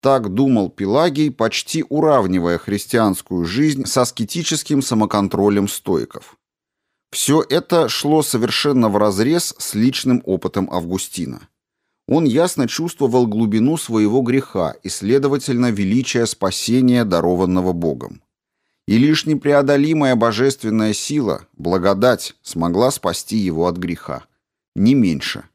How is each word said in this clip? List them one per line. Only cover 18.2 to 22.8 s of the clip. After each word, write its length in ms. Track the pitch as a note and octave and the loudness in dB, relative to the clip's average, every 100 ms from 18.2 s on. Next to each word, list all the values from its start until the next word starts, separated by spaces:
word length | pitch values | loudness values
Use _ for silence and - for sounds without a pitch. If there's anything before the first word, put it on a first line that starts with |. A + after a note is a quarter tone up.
| _ _ _ _ _ _ - | _ _ _ _ _ _ -2
И 80 | G#2+ | 2
лишь 300 | C#3+ D#3 D3+ | 4 2 0
непреодолимая 880 | D3 C#3+ C#3+ C#3 C#3+ D3 D#3+ C#3+ B2 | -2 2 2 4 2 2 2 2 2
божественная 800 | A2+ G#2+ C3+ C3+ A2 G#2+ G#2+ | 2 2 0 0 -4 -2 0
сила, 520 | G#2 - D3 A2+ D2 - _ | -2 -2 -2 -2 -4 -6 _
благодать, 760 | - F#2 F2+ G2 B2 A2+ - - | -2 0 2 2 2 2 -4 -16
смогла 480 | - - E2+ F2 | -12 -4 -2 2